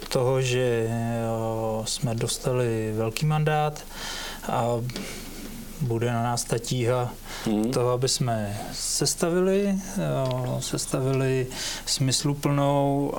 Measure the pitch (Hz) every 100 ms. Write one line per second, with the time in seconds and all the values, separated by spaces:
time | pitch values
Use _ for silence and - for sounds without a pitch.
0 | - 135 123 131 127 127 127 117 113 117
1 | 117 117 113 113 113 113 113 110 107 -
2 | 127 113 117 - 135 127 120 113 110 107
3 | 110 - 151 151 151 151 151 151 - -
4 | - - - - - 123 120 120 123 101
5 | - - - - - - - - 127 117
6 | 120 117 120 120 - 120 - 127 117 127
7 | 117 - - - 117 107 110 127 123 123
8 | 131 - 127 113 104 107 - - - -
9 | 147 - 175 180 185 196 202 196 190 196
10 | 156 139 131 127 127 127 - 139 - 143
11 | 131 131 131 131 123 - - - - -
12 | 131 123 143 143 151 143 143 143 139 139
13 | 143